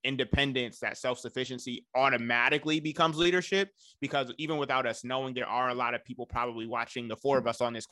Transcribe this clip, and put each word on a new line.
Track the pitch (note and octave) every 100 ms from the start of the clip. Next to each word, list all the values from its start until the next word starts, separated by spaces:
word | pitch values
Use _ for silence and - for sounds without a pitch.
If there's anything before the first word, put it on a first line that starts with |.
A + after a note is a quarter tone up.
| C3+
independence, | C3+ B2 C#3+ C#3 B2+ A#2+ -
that | A2 -
self-sufficiency | B2+ B2 A#2 C3+ B2+ B2 B2+ A#2+ _
automatically | B2+ C3+ B2 A#2 A#2+ B2+ D3 D3+ D#3
becomes | D3+ D3 D#3+ D#3
leadership, | F3 F3+ F3 G3 G3 _ - -
because | C#3 C#3+ B2+ A#2+
even | D#3 D3+
without | C3+ C3 A#2+
us | A2
knowing, | A#2+ C3 C3
there | B2 A2+
are | A#2 B2+
a |
lot | B2 A#2+
of | A#2+ -
people | B2 A#2+
probably | B2 A#2+ A#2 A2+
watching | A#2 A#2 B2+ A#2
the | A2
four | C#3 C3+
of | A#2
us | A2+
on | B2
this | A#2 -